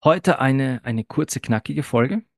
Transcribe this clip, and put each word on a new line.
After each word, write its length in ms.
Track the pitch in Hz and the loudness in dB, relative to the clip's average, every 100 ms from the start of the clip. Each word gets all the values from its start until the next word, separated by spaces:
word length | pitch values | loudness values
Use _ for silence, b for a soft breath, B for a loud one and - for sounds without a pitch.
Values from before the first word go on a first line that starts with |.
Heute 360 | 151 165 - 156 | 4 2 2 2
eine, 440 | 131 135 135 127 | 2 2 0 -4
eine 200 | - 113 | -4 -6
kurze, 360 | 107 - 156 - | -4 -4 -4 -6
knackige 420 | - 110 - 147 | -2 -2 -2 -8
Folge. 420 | 143 123 123 214 - | -2 0 2 -2 -8